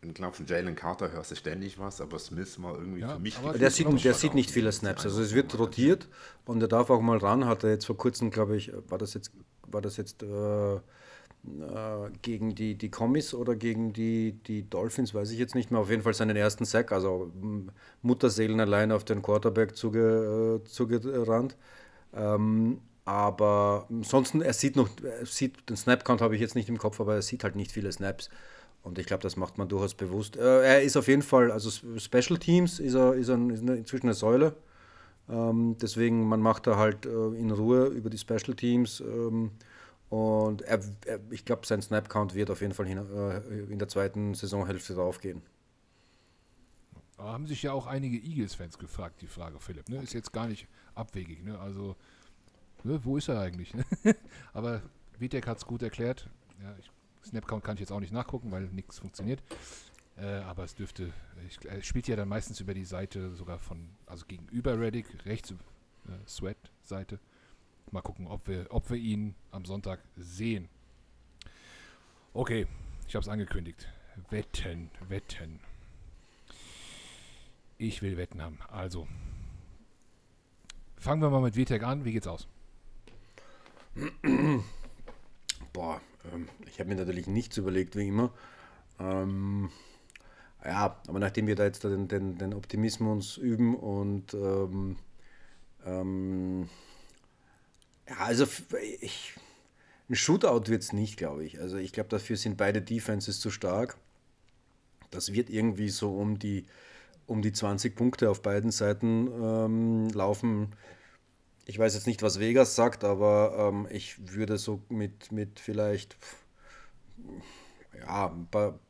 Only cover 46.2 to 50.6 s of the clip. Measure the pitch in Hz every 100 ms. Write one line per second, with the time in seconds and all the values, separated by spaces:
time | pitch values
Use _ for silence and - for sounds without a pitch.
46.2 | _ _ _ _ _ _ _ - - _
47.2 | 104 117 151 143 143 135 120 135 135 120
48.2 | 120 156 104 - 87 - 90 - 85 -
49.2 | 87 - 85 76 - 82 67 131 120 120
50.2 | 113 113 117 107